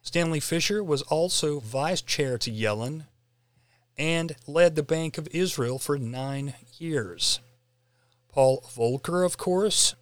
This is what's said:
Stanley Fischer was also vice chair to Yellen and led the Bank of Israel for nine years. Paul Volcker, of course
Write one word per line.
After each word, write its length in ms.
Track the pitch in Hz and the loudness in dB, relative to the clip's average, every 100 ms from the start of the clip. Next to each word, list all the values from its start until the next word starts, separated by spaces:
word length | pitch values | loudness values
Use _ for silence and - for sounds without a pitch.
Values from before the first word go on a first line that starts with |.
Stanley 400 | - 170 165 156 | -2 0 0 0
Fischer 420 | - 165 - 208 | 0 0 0 0
was 180 | 190 143 | 0 0
also 580 | - 156 180 - 156 147 | 2 0 2 0 0 -2
vice 400 | 110 131 151 165 | -4 -2 0 -2
chair 360 | - - 135 123 | -2 -2 0 0
to 120 | - | -4
Yellen 540 | 110 110 107 123 156 151 _ _ _ _ _ _ _ _ - | 0 0 0 -4 -8 -12 _ _ _ _ _ _ _ _ -4
and 380 | 156 165 165 147 - | 0 0 -2 -6 -2
led 300 | 156 175 156 | 6 6 4
the 80 | |
Bank 340 | 143 160 160 - | 0 -2 -2 -6
of 120 | 151 | -6
Israel 480 | 165 180 - 120 135 | -2 -2 0 -2 -2
for 180 | - 143 | -2 -2
nine 580 | 117 123 135 139 139 - - - | -2 -6 -6 -4 -6 -10 -20 -12
years. 640 | 165 147 98 85 - - - _ _ _ _ _ _ _ _ | -4 -2 -4 -2 0 0 -6 _ _ _ _ _ _ _ _
Paul 320 | - 131 131 - | 4 4 4 -4
Volcker, 580 | - 117 131 - 180 180 | -2 0 0 -2 0 0
of 120 | - | 0
course 580 | - 180 208 - - - | 0 2 2 4 2 0